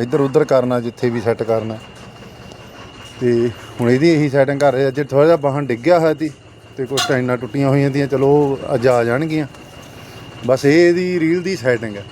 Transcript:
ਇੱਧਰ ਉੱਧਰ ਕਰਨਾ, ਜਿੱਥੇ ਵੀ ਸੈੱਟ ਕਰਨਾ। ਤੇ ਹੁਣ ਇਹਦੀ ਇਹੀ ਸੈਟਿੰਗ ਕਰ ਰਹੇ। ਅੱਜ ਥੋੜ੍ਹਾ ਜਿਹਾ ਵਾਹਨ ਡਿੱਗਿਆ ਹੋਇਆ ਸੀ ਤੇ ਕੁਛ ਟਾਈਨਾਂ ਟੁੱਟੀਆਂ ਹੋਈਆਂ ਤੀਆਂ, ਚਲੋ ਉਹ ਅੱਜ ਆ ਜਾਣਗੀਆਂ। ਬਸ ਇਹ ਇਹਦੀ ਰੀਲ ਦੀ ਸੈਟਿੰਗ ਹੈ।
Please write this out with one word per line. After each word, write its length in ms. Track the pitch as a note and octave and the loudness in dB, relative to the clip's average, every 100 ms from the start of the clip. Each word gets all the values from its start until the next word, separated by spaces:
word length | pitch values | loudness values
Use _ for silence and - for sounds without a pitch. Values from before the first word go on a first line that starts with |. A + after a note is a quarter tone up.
ਇੱਧਰ 200 | A#2+ D3+ | -4 0
ਉੱਧਰ 240 | C#3 D3+ | 0 0
ਕਰਨਾ, 360 | D3+ C3+ B2 B2 | 2 2 0 -2
ਜਿੱਥੇ 300 | A#2 A2+ B2 | -4 -4 -4
ਵੀ 100 | A#2+ | -2
ਸੈੱਟ 220 | G#2+ A2+ | -2 -2
ਕਰਨਾ। 360 | A2+ A2+ A2 A2 - - - - - - - - - - - - - - | -2 -2 -4 -10 -14 -20 -20 -20 -20 -20 -20 -20 -20 -20 -20 -20 -20 -6
ਤੇ 300 | B2 A#2+ A#2+ G#2+ - - | -2 0 0 -4 -14 -4
ਹੁਣ 100 | A#2+ | 2
ਇਹਦੀ 200 | B2+ E3 | 4 4
ਇਹੀ 180 | D#3+ D3 | 2 2
ਸੈਟਿੰਗ 320 | C#3 C3+ C#3+ | 2 0 2
ਕਰ 120 | C#3+ | 0
ਰਹੇ। 160 | B2+ C#3 | 2 0
ਅੱਜ 120 | C3 | -2
ਥੋੜ੍ਹਾ 240 | C#3 C3+ | -2 2
ਜਿਹਾ 120 | D3+ E3 | 4 4
ਵਾਹਨ 260 | C#3+ C#3 C#3 | 0 -2 -4
ਡਿੱਗਿਆ 320 | A#2 B2+ F3 | -2 2 2
ਹੋਇਆ 160 | D#3+ | 2
ਸੀ 160 | D3+ D#3 C#3 - - - - | -2 -6 -10 -20 -20 -18 -10
ਤੇ 100 | B2+ | -6
ਕੁਛ 200 | C3+ - | -4 -2
ਟਾਈਨਾਂ 280 | C3 B2+ B2 | -2 0 -4
ਟੁੱਟੀਆਂ 320 | B2 C#3 C#3 | -4 -2 0
ਹੋਈਆਂ 220 | C#3 C#3 | 2 0
ਤੀਆਂ, 160 | C3+ C#3 | 0 -2
ਚਲੋ 200 | C3+ C3+ | 0 2
ਉਹ 460 | D3 C#3+ C3+ - | 4 2 -2 -4
ਅੱਜ 120 | C#3 B2 | 0 2
ਆ 180 | B2 | 2
ਜਾਣਗੀਆਂ। 420 | A#2 B2 D#3+ D#3 C#3 - - - - - - - - - A#2+ | 2 0 -2 -4 -6 -12 -20 -20 -20 -20 -20 -20 -20 -10 -2
ਬਸ 180 | C3 | 2
ਇਹ 240 | C#3+ D#3 F3 | 4 4 4
ਇਹਦੀ 320 | F3 F3+ F3+ | 2 -2 -2
ਰੀਲ 220 | D#3+ F3 | -2 -2
ਦੀ 140 | F3+ F#3 | -4 -2
ਸੈਟਿੰਗ 400 | B2 A#2+ A2 G2+ | 0 -2 -4 -10
ਹੈ। 80 | G2 | -14